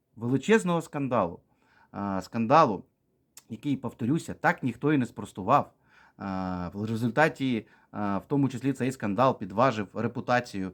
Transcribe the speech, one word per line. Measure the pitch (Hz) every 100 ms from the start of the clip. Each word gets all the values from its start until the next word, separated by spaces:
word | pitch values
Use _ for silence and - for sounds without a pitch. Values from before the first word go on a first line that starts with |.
| _ -
величезного | 120 135 135 220 180 170
скандалу, | 156 151 135 120 87 85 _ _ _ _ _
а, | 101 101 95
скандалу, | 90 117 113 151 147 92 - _ _ _ _ - -
який, | 110 147 135
повторюся, | 120 - 120 156 -
так | 87 151 175
ніхто | 131 107 143
і | 151
не | 117
спростував. | - 101 - 95 139 - _ _ _ _ -
А, | 98 95 92 90 87
в | 98 110
результаті, | 113 120 123 156 - 135 113 - _ _
а, | 104 101 98
в | -
тому | 143 135
числі | 120 135
цей | 131 127
скандал | 131 110 98 131 -
підважив | 95 98 131 107 95
репутацію, | - 113 117 - 123 120 98 95